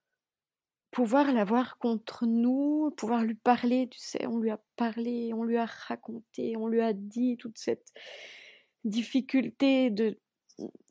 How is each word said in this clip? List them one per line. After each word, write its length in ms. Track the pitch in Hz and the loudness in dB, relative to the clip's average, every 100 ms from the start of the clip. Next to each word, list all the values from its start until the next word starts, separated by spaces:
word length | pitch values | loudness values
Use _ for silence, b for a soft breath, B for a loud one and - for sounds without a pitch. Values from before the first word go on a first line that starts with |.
| _ _ _ _ _ _ _ _ _ | _ _ _ _ _ _ _ _ _
pouvoir 420 | - 220 277 285 | -2 2 4 4
l'avoir 460 | 240 196 240 247 - | 4 4 2 0 -2
contre 460 | 240 220 - - 233 | -2 -2 -4 -4 0
nous, 640 | 226 240 269 285 302 302 - | 2 2 2 2 2 0 -2
pouvoir 260 | 220 233 | -2 0
lui 120 | 226 | 0
parler, 520 | 214 247 240 240 254 240 | 0 2 2 4 2 0
tu 100 | - | -6
sais, 280 | - - - | -10 -6 -4
on 120 | 233 | -2
lui 120 | 220 | -2
a 80 | 214 _ - | -4 _ -4
parlé, 560 | 233 226 233 240 233 | -2 -2 -4 -4 -4
on 100 | 226 | -4
lui 140 | 233 233 | 0 0
a 80 | 226 | 0
raconté, 920 | - - 233 - 226 - - 240 226 | -4 -10 -10 -10 -14 -12 -6 -4 -2
on 120 | 226 | 0
lui 120 | 226 | 2
a 140 | 226 | 2
dit 420 | 202 208 233 254 240 | 0 -4 0 0 0
toute 220 | 226 - | -8 -8
cette 340 | - - - B B B B B B B B B | -4 -4 -6 B B B B B B B B B
difficulté 1080 | 220 226 220 262 - 262 226 - 269 262 254 | -4 -4 -2 -2 0 0 0 2 4 4 4
de, 280 | 202 220 - _ _ - - - - _ | 2 0 -2 _ _ -20 -14 -14 -16 _